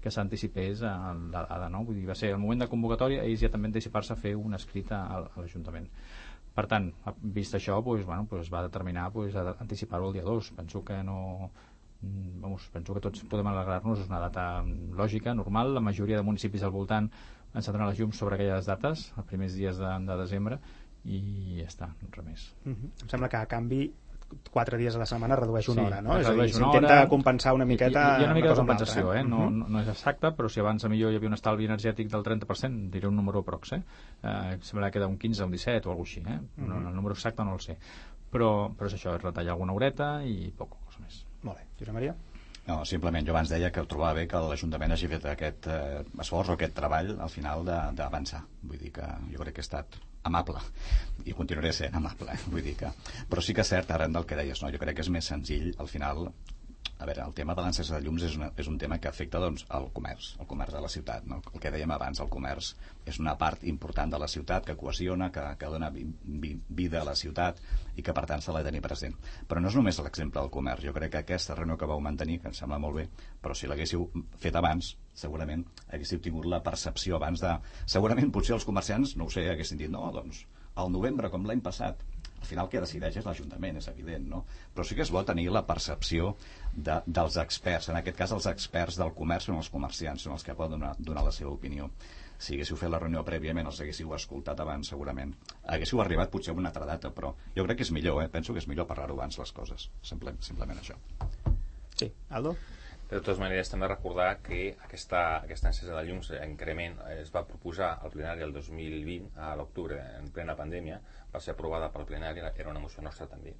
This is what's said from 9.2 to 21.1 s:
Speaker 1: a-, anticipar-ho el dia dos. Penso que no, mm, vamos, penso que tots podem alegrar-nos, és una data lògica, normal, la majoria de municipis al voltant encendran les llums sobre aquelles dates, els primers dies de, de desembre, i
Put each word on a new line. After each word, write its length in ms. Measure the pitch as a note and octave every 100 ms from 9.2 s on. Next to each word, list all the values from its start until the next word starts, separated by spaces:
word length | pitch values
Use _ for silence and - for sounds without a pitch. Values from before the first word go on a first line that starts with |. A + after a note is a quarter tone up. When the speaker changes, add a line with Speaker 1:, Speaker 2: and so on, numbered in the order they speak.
| G2
Speaker 1:
a-, 220 | G2 F2+ F2
anticipar-ho 460 | G#2+ G#2 - F2 F#2+
el 80 | F#2+
dia 80 | F2
dos. 260 | A2+ G#2+ -
Penso 260 | E2 G2+
que 160 | - G2
no, 480 | F#2+ F#2+ F#2+ F#2 F#2+ - - - - -
mm, 400 | G2 G2 F#2 F2+
vamos, 240 | F#2 F#2+ -
penso 240 | - E2
que 80 | G2+ G#2
tots 160 | G2 -
podem 160 | G#2 G2+
alegrar-nos, 560 | G2 F#2 F2+ G#2+ G#2+
és 80 | F#2
una 80 | F2+ F2
data 320 | F2+ F2+ F2+ F2+ F2 F2
lògica, 400 | F2 G#2 G#2+ A#2+
normal, 380 | A#2+ G2 G#2 B2
la 80 | C3+
majoria 400 | A2 G2 G2+ G#2+
de 80 | G2+
municipis 400 | G#2 A2 G2+ G2
al 80 | G2
voltant 320 | G2 G#2+ G#2+ - - - -
encendran 340 | A#2 G#2 G#2 G#2
les 80 | F#2+
llums 240 | A2+ G#2+
sobre 160 | G2+ G2
aquelles 320 | G2+ F#2+ F#2+
dates, 400 | F#2+ C#3+ D#3+ - -
els 160 | G2+
primers 240 | F#2+ F#2+ F#2
dies 240 | G2 F#2
de, 180 | F#2+ F#2
de 160 | F#2+ F#2
desembre, 400 | F#2 G2 G#2 C3 - - - -
i 540 | -